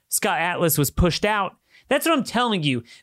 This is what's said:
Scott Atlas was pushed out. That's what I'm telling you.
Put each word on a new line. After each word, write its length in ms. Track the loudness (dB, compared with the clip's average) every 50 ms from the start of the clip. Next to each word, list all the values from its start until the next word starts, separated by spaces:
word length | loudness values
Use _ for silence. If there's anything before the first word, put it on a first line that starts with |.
| _ -8
Scott 320 | -6 -4 -2 -2 -2 0
Atlas 360 | -2 -2 -2 0 0 0 2
was 140 | 2 0 0
pushed 340 | 0 2 2 2 2 0 0
out. 300 | 0 0 0 -2 -4 -8 _ _ _ _ -12 _ -2
That's 160 | -2 0 2
what 140 | 2 2 0
I'm 60 | 0
telling 400 | -2 -2 0 0 0 0 0 0
you. 180 | 0 0 -2 -4 -8 -16 -12